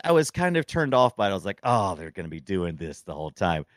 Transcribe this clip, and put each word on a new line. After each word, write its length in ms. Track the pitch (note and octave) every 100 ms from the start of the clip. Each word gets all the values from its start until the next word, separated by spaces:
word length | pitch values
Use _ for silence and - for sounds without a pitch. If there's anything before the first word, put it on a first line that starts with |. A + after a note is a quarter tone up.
I 80 | E3+
was 200 | E3+ D#3
kind 260 | - F3+ E3
of 80 | -
turned 280 | E3+ C#3+
off 220 | B2+ B2 -
by 120 | G2+
it. 40 |
I 20 |
was 120 | G2 F#2+
like, 140 | G2+
"Oh, 320 | B2 A#2+ G2 D#2
they're 160 | E2
gonna 160 | - E2
be 120 | D#2+
doing 360 | - F#2+ F2 D#2+
this 260 | E2 -
the 120 | -
whole 180 | D2 D#2
time." 340 | - F2+ D#2 C#2+